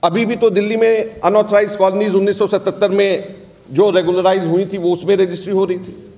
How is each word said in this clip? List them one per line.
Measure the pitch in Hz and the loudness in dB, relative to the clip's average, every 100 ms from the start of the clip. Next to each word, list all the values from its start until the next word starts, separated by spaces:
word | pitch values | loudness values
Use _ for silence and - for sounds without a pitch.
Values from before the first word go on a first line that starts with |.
अभी | 170 175 226 | 0 0 -2
भी | 240 | 0
तो | 233 | 0
दिल्ली | 190 208 220 | 2 0 2
में | 226 220 214 - | 2 2 -2 -2
unauthorized | 165 208 208 208 208 208 | 0 2 2 2 0 2
colonies | 190 190 214 190 | 0 2 0 0
उन्नीस | 196 196 | 0 0
सौ | 202 | 0
सतहत्तर | 196 190 185 202 | 0 -2 -2 0
में | 196 196 175 - - - - - | 2 0 -2 -6 -16 -20 -20 -8
जो | 135 208 | 0 2
regularize | 185 175 180 185 196 165 | 2 0 0 2 0 0
हुई | 175 196 | -2 -2
थी, | 196 | -4
वो | 175 | -2
उसमें | 175 170 196 | -2 0 0
registry | 185 175 180 | 0 -2 -4
हो | 196 190 | -2 -2
रही | 180 | -4
थी। | - - - | -8 -18 -20